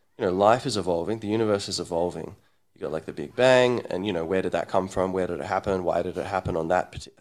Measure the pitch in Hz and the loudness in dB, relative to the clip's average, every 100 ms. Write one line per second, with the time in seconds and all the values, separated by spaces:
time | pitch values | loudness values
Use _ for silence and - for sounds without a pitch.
0 | _ - 104 92 101 123 135 107 90 85 | _ -4 0 4 6 4 2 -2 0 0
1 | 85 113 104 110 107 101 101 90 82 85 | -2 -4 -2 0 2 0 -2 -6 -4 -2
2 | 87 80 82 101 _ _ _ - 71 80 | -2 -4 -10 -14 _ _ _ -10 -6 -6
3 | - - 73 - 127 127 123 120 - 92 | -6 -8 -6 2 6 6 6 2 -2 -4
4 | 104 87 82 95 90 85 - 98 95 95 | -2 -2 0 0 0 -2 0 0 0 0
5 | 95 92 90 82 85 95 104 95 85 85 | 0 0 -2 -4 -4 -2 -2 -2 0 -2
6 | 90 85 80 95 - 87 80 90 - - | -2 -4 -4 -2 -2 -2 0 0 0 -8
7 | - - | -16 -12